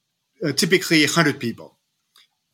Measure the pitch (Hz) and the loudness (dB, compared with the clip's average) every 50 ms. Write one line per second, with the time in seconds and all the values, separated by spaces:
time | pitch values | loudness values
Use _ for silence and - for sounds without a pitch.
0 | _ _ _ _ _ _ _ - 220 147 139 - 208 165 185 175 - - 170 156 | _ _ _ _ _ _ _ -8 -6 -4 -4 -2 0 0 0 0 0 2 2 2
1 | 151 139 - 170 160 147 127 - 123 117 107 - 80 - _ _ _ _ _ _ | 2 2 2 2 2 2 0 -2 -4 -8 -8 -10 -14 -20 _ _ _ _ _ _
2 | _ _ _ _ _ _ _ _ _ _ | _ _ _ _ _ _ _ _ _ _